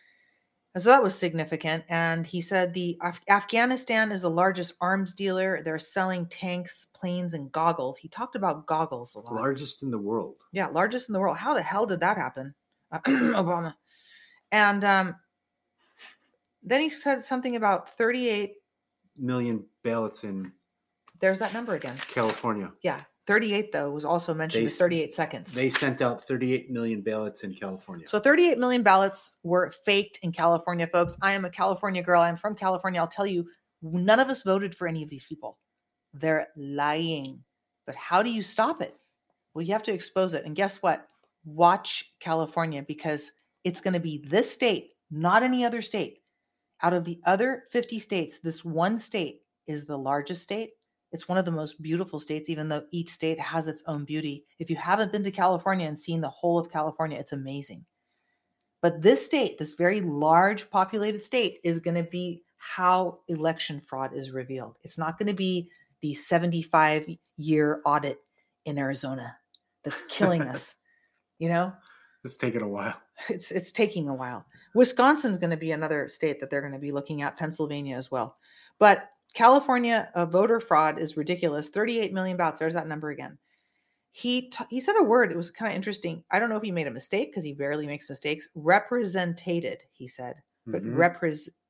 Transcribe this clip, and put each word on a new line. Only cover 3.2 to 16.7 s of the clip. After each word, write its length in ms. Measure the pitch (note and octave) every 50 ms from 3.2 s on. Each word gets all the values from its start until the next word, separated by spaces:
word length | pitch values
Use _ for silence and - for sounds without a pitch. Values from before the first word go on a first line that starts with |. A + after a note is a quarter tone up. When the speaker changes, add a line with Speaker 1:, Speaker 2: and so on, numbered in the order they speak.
| -
Speaker 1:
Afghanistan 840 | G3+ G3+ G3+ G3 - A#3 A3+ A#3+ B3+ C4 B3 B3+ - A3+ A3 A3 G#3+
is 100 | G#3 F#3
the 80 | F3+ E3+
largest 440 | E3 E3+ F#3 F#3+ F#3 F3+ F3 - - -
arms 320 | F3+ F3+ F#3+ G3 F#3+ F#3 -
dealer. 500 | - G3 F#3+ F#3 F#3 F#3+ F#3+ F#3 D3 C#3+
They're 160 | D#3+ D#3+ D#3
selling 480 | - - - G3 F#3 F#3 F#3 F3+ E3+
tanks, 600 | E3+ - - F#3 F3+ F3+ F3+ F3 F3 - - - - _
planes, 400 | _ F#3+ F3+ F3+ F3+ F3+ E3+ E3
and 180 | D3+ C#3 C3+
goggles. 460 | - D#3 E3 E3+ E3 D#3 B2+ C3 -
He 100 | - -
talked 280 | - - - A#3+ - -
about 320 | A3+ G3 F3+ D3 D#3 D3+
goggles 480 | - D#3+ D#3 E3+ - C3+ A#2+ A#2+ - -
a 40 | G#2
lot. 140 | A2 A#2+ A#2
Speaker 2:
Largest 480 | A2 A#2+ C#3 C3+ C3 D3 - - -
in 80 | C#3 C3+
the 80 | A#2
world. 380 | G#2+ G2+ G2+ A#2 A2 F2 - - _ _ _
Speaker 1:
Yeah, 160 | E3 G3 F3+
largest 420 | - D3 E3 F#3+ G#3+ A#3+ B3 B3 -
in 40 | G#3
the 60 | F#3
world. 180 | G3 F3+ D3+
How 180 | E3 G3+ C4+ D4
the 60 | G#3+ D#3+
hell 240 | - F#3+ G3+ A#3
did 140 | G3+ F#3 E3
that 160 | E3+ F#3+ G#3+
happen? 360 | F3+ C3 C3+ - C3+ C3 C#3 - _ _ _ _
<clears throat> 200 | _ _ _ D#3+ E3 -
Obama. 680 | B3+ C4+ C4 A#3+ A#3 A#3 G3 F3+ E3+ F3+ E3+ E3+ D#3+ - - _ _ _ _ _ _ - - - _ _ _ _ _
And, 320 | G#3 G#3+ G#3 G#3 G3+ G3+ G#3
um, 320 | G3+ G3 F#3+ F#3 F3+ D3+ - _ _ _ _ _ _ _ _ _ _ _ _ _ _ _ _ - - - _ _ _ _ _ _ _ _ _
then 200 | - G3+